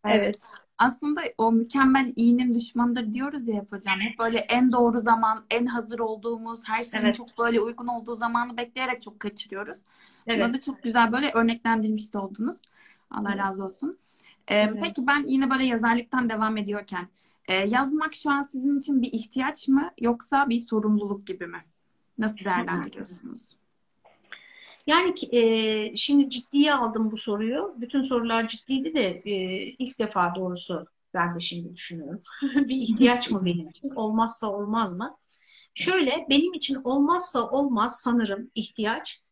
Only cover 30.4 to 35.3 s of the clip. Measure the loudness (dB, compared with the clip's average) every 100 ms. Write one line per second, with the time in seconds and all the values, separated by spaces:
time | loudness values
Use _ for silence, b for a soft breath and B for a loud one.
30.4 | -6 -6 -6 -8 -8 _ _ -4 -2 -2
31.4 | -6 -8 -10 -12 -12 -10 -10 -12 -14 -6
32.4 | -2 0 0 0 0 6 6 6 0 0
33.4 | 0 -2 -6 -12 -10 -4 -2 2 0 0
34.4 | -4 -4 -2 -2 -2 -4 -10 -12 _